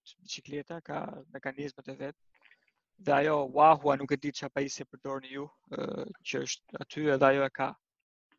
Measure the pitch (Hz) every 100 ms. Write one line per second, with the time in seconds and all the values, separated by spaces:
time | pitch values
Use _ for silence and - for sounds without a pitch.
0 | - - 185 - - 143 143 165 - 147
1 | 143 139 139 139 139 135 143 131 131 135
2 | 143 - _ _ _ _ _ _ _ _
3 | 185 143 151 147 135 139 156 151 143 139
4 | 139 143 147 - 143 143 139 - 139 139
5 | 139 135 131 139 147 _ - - 139 -
6 | - - - 135 135 - _ - - 147
7 | 151 135 139 139 135 - 135 - _ _
8 | _ _ _